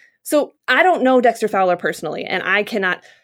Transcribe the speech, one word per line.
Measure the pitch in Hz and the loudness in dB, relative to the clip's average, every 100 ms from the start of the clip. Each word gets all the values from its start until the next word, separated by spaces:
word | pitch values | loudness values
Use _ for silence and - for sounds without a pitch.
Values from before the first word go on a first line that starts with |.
| _ _ | _ _
So | - 294 247 _ - | -2 -2 -2 _ -2
I | 254 | 2
don't | 359 294 | 4 4
know | 254 254 | 4 4
Dexter | 233 226 214 | 2 0 -2
Fowler | 196 185 175 | 0 0 0
personally, | 170 165 156 151 | -4 -6 -8 -8
and | - 185 | -6 -6
I | - 202 | -2 -2
cannot | 208 220 185 - - _ | -2 -2 -2 -4 -10 _